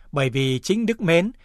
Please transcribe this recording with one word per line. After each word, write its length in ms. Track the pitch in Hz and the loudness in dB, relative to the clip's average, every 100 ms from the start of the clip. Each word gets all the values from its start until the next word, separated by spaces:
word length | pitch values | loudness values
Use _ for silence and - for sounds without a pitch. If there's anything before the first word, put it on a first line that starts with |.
| - | -8
Bởi 180 | 147 135 | -2 -2
vì 300 | 131 135 127 | 0 0 -2
chính 260 | - 208 226 | -2 0 0
đức 160 | 226 | 0
mến 300 | 180 165 202 - | 2 2 2 -6